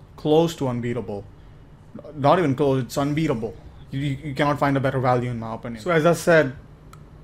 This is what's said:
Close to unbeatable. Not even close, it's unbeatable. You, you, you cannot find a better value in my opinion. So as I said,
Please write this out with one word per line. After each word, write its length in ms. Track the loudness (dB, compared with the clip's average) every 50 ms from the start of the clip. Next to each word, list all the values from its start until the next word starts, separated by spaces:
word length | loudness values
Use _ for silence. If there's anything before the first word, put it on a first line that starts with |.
| -20 -20 -12
Close 400 | -6 0 2 4 4 4 2 0
to 120 | -4 -4
unbeatable. 560 | -4 -2 -4 -4 -4 -4 -6 -6 -8 -8 -10 -10 -14 -18 -20 -20 -20 -20 -20 -20 -20 -20 -20 -20 -20 -20 -18 -18 -14 -6
Not 240 | 0 2 4 4 4
even 160 | 4 2 2
close, 280 | 2 2 2 2 2 -2
it's 140 | -2 -2
unbeatable. 580 | -2 -2 0 0 0 0 0 -2 -2 -4 -8 -10 -12 -18 -20 -20 -20 -14 -10
You, 80 | -6 -4
you, 180 | -4 -4 -4 -6 -6
you 120 | -6 -2
cannot 240 | 0 0 0 2 2
find 160 | 2 2 2
a 40 | 2
better 200 | 0 0 0 0
value 300 | 2 2 2 2 0 -2
in 100 | -6 -6
my 160 | -8 -8 -10
opinion. 260 | -10 -10 -10 -10 -6
So 100 | -2 0
as 140 | 2 4 4
I 80 | 4 2
said, 420 | 4 4 4 6 6 4 2 -2 -10 -16 -20 -20 -20 -20 -20 -20 -20 -20 -20 -20 -20